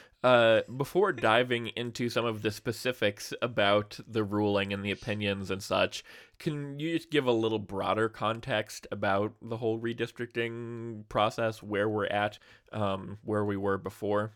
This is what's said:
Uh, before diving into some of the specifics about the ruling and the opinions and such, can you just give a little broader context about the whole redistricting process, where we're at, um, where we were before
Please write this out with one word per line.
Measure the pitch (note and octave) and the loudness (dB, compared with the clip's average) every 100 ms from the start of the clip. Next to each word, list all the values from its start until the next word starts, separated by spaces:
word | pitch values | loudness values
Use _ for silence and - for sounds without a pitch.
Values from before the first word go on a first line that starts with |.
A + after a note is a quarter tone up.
| - _ | -20 _
Uh, | B2+ A#2+ A2+ A2 - B2+ | 6 8 8 6 2 -4
before | C3+ F3+ G3+ | -2 2 2
diving | B2+ A2+ A2+ B2 A#2+ A#2 | 4 4 4 4 0 -2
into | - A#2+ A2 A#2+ | -6 -6 -2 -2
some | A#2+ | 0
of | A#2 G#2+ | 0 0
the | G#2+ | -2
specifics | G#2 - A2+ B2+ - G#2 G2+ - - | -2 -6 -2 -2 0 0 -2 -8 -6
about | B2 A2+ G2+ G#2 G#2 - - | -4 2 4 4 2 -10 -6
the | A2 | -2
ruling | G#2 G#2 G#2 G2+ G2 | 0 2 2 2 0
and | G2 | -2
the | G2+ | -2
opinions | F#2 - G#2 G2+ G2 F#2+ | -4 -4 -2 -2 -2 -4
and | F#2+ | -6
such, | - F#2+ F#2 - - - - - | -2 0 0 -2 -14 -20 -20 -8
can | E3 D3 C#3+ C#3+ | -6 -4 -6 -6
you | D#3+ E3 | -4 -4
just | - | 0
give | D3 B2+ | 0 4
a | |
little | A#2 A2+ A2 | 4 2 0
broader | F#2+ F#2+ G2 G#2 A2 | -2 -4 0 2 0
context | - G#2+ A2+ A2+ A2 A2 - - | 0 -2 -2 -2 -2 -2 -8 -10
about | G#2 G2+ G2 G#2+ - | -2 0 2 0 -4
the | A2+ A2+ | -8 -4
whole | A#2 A2+ | -2 -2
redistricting | A#2 A#2 A#2 - A#2+ A#2 A#2 A#2 A#2 A#2 A#2 A2 G#2+ | -2 -4 -6 -6 -8 -4 -4 -6 -10 -10 -10 -10 -4
process, | A2+ G#2+ A#2 A2+ G#2+ | 2 2 2 -2 -4
where | G#2 G2+ G#2+ | -4 0 2
we're | G#2+ G2 | 2 0
at, | G#2 G#2 - - - _ | 0 0 -4 -20 -20 _
um, | G#2+ G2+ F#2+ F#2+ G#2 | -4 -2 -2 -6 -10
where | G#2+ G#2+ | -4 -2
we | G#2 G2 | 0 -2
were | G2 G2 | 0 -2
before | G2 - G#2 G#2 G#2+ | -4 -6 0 0 -2